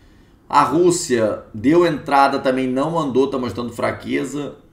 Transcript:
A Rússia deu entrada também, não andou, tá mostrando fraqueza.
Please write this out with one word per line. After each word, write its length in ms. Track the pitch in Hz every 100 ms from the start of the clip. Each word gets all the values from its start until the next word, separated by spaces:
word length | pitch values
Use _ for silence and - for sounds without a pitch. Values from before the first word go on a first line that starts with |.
| _ _ _ _ -
A 140 | 139
Rússia 800 | 143 147 180 - - 120 107 - -
deu 320 | 110 117 170 175
entrada 520 | 139 - 139 139 135
também, 280 | 135 127 131
não 320 | 127 185 165
andou, 300 | 147 120 135
tá 80 | 135
mostrando 340 | 123 - 120
fraqueza. 840 | - 110 107 110 139 135 147 139 - _